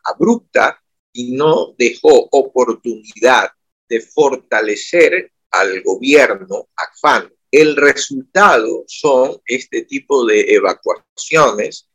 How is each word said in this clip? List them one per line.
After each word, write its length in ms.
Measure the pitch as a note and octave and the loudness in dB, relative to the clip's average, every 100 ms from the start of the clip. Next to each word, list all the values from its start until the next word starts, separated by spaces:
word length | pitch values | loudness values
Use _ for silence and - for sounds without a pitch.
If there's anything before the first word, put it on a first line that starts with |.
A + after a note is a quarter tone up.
abrupta 800 | - - F3 A#3 - A#2+ A2+ - _ _ _ | -8 -4 0 0 -2 -2 0 -2 _ _ _
y 180 | B2 B2 | -14 -8
no 420 | C3 D3+ E3+ E3+ - | -2 0 0 -2 -2
dejó 500 | A#2+ A2+ D#3 C3 - | -4 0 4 4 4
oportunidad 1160 | C#3 C3+ C3 A#2+ A2+ A#2+ A2 G#2+ - A#2+ B2 G2 - _ _ _ | -2 0 -2 -2 -4 -8 -12 -14 -2 2 2 0 -8 _ _ _
de 120 | A2+ | -8
fortalecer 1300 | - - C#3+ B2+ - A2+ A2 G#2 - F3 D#3 F3 - _ _ | -6 0 0 0 -4 -2 -2 -6 -4 2 2 2 -8 _ _
al 300 | - G2 F#2+ | -2 -2 -2
gobierno 840 | F#2+ F#2+ B2+ D3 B2+ G2 F#2+ G2 - | -6 -4 2 4 4 -2 -8 -12 -12
afgano. 560 | - - _ D3+ A#2+ F2+ _ _ | -12 -12 _ -2 -2 -4 _ _
El 280 | C#3+ D#3 C#3+ | 2 2 4
resultado 1080 | C#3+ - - C3+ C3 F#3 G3+ C3+ A2 - - | 2 0 -6 -10 -4 2 4 4 0 -6 -10
son 480 | - D3+ C3 C3+ - - | -6 0 2 0 -4 -8
este 360 | B2 - A#2+ | -8 -6 -10
tipo 440 | - C#3 - C#3 A#2 | -8 -12 -2 0 2
de 280 | G#2+ G2 | 0 2
evacuaciones, 1300 | G2+ G2 F2+ F2 F2 _ - - D#3 C#3+ G#2 - - _ | 2 0 -4 -6 -8 _ -20 -2 2 2 0 -6 -8 _